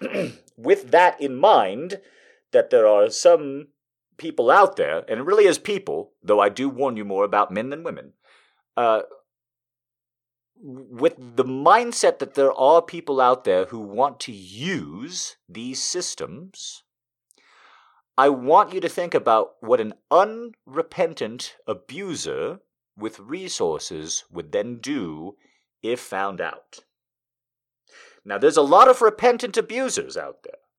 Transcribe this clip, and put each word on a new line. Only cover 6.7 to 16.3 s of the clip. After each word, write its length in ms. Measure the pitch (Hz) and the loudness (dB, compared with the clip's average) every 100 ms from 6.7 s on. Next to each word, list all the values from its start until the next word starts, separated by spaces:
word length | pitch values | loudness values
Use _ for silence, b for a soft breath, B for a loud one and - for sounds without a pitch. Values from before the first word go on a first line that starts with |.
| 123 135 113 | -4 -4 -4
you 80 | |
more 200 | 101 95 | -6 -2
about 260 | 101 101 101 | 0 0 -2
men 200 | 95 123 | -4 -8
than 120 | 147 | -10
women, 300 | 165 80 69 _ b b b b _ - | -12 -14 -18 _ b b b b _ -2
uh, 260 | 117 110 - - _ _ _ _ _ _ _ _ _ _ _ _ _ | 0 0 -2 -16 _ _ _ _ _ _ _ _ _ _ _ _ _
with 600 | _ 170 127 131 117 151 - | _ -20 -20 -20 -2 0 0
the 260 | 123 117 | -8 -2
mindset 760 | 127 131 151 214 240 - 190 165 | -2 2 4 4 2 0 0 0
that 140 | 135 | -8
there 180 | - 139 | 0 0
are 300 | - 135 165 | 4 4 4
people 380 | 170 170 151 135 | 2 -12 -6 0
out 220 | 123 127 | 2 2
there 220 | - 92 | 0 0
who 160 | 95 117 | -2 -8
want 400 | 104 104 139 123 | -12 -4 -4 -4
to 120 | - | -16
use 1080 | 104 92 101 160 170 73 85 294 - - - _ | -16 -20 -12 -8 -8 -8 -14 -14 -12 -14 -16 _
these 340 | 139 120 131 | -14 -12 -10
systems 1000 | - 180 175 - 64 | -8 -8 -8 -10 -12